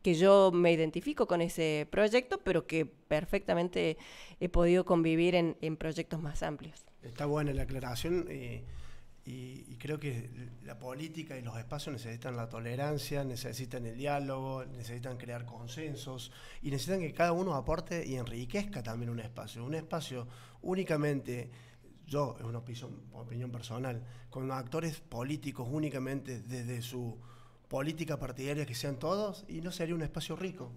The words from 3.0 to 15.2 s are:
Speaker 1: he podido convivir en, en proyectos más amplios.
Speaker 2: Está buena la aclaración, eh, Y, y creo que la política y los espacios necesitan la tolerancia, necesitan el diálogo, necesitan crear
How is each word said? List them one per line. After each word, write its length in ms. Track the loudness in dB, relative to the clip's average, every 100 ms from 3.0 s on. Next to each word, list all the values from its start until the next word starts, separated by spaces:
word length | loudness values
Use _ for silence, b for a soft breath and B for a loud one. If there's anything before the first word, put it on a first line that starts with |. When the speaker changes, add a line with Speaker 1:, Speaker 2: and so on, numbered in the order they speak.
| _ 0 2 0 2 2 4 2 2 0 B B B B
Speaker 1:
he 80 | 2
podido 380 | 6 8 8
convivir 500 | 8 6 6 6 6
en, 220 | 6 4 2
en 160 | -4
proyectos 460 | -2 -2 -2 -4 -4
más 200 | -2 0
amplios. 440 | 0 -2 -10 -16 -20 -16
Speaker 2:
Está 220 | -14 -4
buena 280 | 0 2 2
la 100 | 0
aclaración, 640 | 0 -2 -4 -4 0 0 0
eh, 340 | -6 -6 -8 -8 B B B B -16 -12
Y, 380 | -10 -10 -12 -14
y 100 | -10
creo 200 | -6 -4
que 300 | -4 -4 -6 -10 -12 -12
la 140 | -14 -10
política 580 | -10 -8 -8 -8 -8
y 60 | -8
los 160 | -8 -8
espacios 340 | -6 -6 -6
necesitan 440 | -6 -8 -8 -6 -6
la 100 | -6
tolerancia, 760 | -6 -4 -2 0 0 -2 -2
necesitan 600 | -2 -4 -6 -6 -6 -6 -6
el 100 | -4
diálogo, 680 | 0 0 0 -2 -4 -4
necesitan 520 | -6 -8 -8 -6 -6
crear 280 | -8